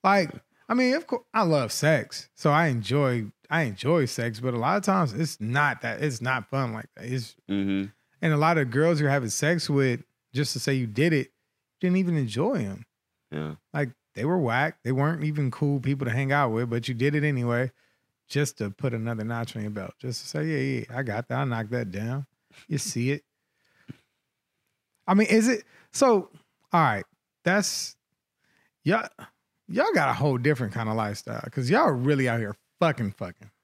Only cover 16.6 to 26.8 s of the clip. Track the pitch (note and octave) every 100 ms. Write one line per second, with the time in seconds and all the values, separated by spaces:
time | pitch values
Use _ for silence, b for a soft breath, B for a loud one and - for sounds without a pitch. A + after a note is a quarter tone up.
16.6 | B2 A#2 A#2 A#2 C#3 D3 D3 C3+ A#2+ A#2+
17.6 | B2+ _ _ _ _ _ _ C#3+ C#3+ -
18.6 | G#2 G2 C#3 A#2 A2+ A2+ A2 A#2 A#2 A2+
19.6 | G#2+ G#2 F#2 - B2+ A#2 - D#3 D#3 D3+
20.6 | C3+ C3 A2+ A#2+ C3 G#2 A#2+ B2 C#3 A#2
21.6 | G#2+ A#2+ G#2+ F#2+ A2 C3+ C#3 _ _ B
22.6 | B D3 - A#2 B2 D3 _ _ _ B
23.6 | B B B B B _ _ _ _ _
24.6 | _ _ _ _ - G3 A3 A3 A3+ A3+
25.6 | - b b - C4+ G#3+ - - _ _
26.6 | _ F3